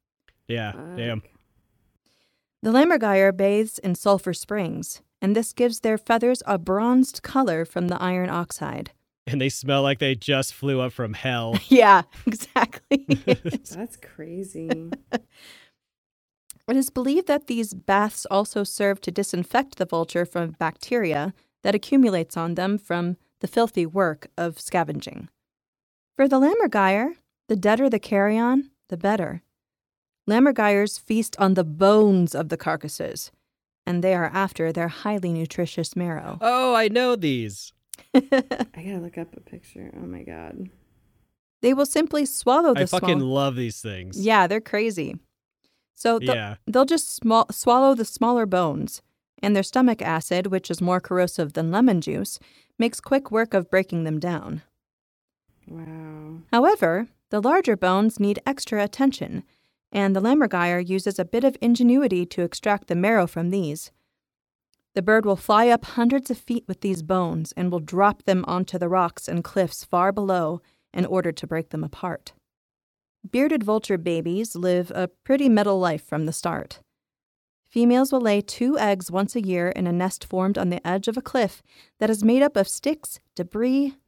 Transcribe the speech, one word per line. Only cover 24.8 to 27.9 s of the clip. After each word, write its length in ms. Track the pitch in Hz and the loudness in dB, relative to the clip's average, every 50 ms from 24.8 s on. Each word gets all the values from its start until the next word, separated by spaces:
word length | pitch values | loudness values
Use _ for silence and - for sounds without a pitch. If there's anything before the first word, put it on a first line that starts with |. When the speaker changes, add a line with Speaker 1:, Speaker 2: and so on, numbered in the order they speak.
| 160 151 151 147 - - - - - - _ _ _ _ _ _ _ _ _ _ _ _ _ _ _ _ _ | -2 -2 -6 -10 -10 -12 -14 -14 -16 -18 _ _ _ _ _ _ _ _ _ _ _ _ _ _ _ _ _
Speaker 3:
For 120 | - 269 269 | 2 2 4
the 120 | 269 262 | 4 6
Lammergeier, 760 | 269 302 403 466 415 233 - 208 196 190 196 208 240 311 339 - _ _ _ _ _ - | 6 6 4 4 2 2 2 2 2 4 2 2 0 -2 -6 -8 _ _ _ _ _ -4
the 80 | 220 | -2
deader 320 | 190 185 208 220 233 277 | 0 2 2 4 4 4
the 100 | 269 | 2